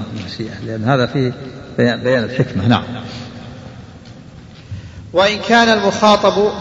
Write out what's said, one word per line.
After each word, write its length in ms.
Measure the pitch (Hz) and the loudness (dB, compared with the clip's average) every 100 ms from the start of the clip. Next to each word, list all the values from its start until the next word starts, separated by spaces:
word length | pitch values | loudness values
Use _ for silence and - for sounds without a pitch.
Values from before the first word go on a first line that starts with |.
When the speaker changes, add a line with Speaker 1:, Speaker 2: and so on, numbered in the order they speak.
| - 110 | -8 -8
Speaker 1:
المشيئة، 400 | 90 - 110 101 113 | -10 -8 -10 -10 -8
لأن 180 | 110 | -4
هذا 220 | 113 139 120 | 0 2 2
فيه 280 | 143 127 123 - - - - | 0 -2 -4 -12 -14 -8 0
بيان، 260 | 120 117 | 2 2
بيان 200 | 123 127 | 2 2
الحكمة. 440 | 107 131 - 98 107 | 0 0 0 0 2
نعم. 160 | 101 - 104 - - - - - - - - - - - - - - - - - - - - - | 2 0 -10 -10 -12 -14 -14 -16 -16 -16 -18 -18 -20 -20 -20 -20 -20 -20 -20 -14 -12 -12 -16 -2
Speaker 2:
وإن 260 | 170 202 208 | 2 2 0
كان 400 | 214 233 233 220 | 4 4 6 4
المخاطب 720 | 196 196 214 208 202 190 208 208 | 2 4 4 6 4 4 2 0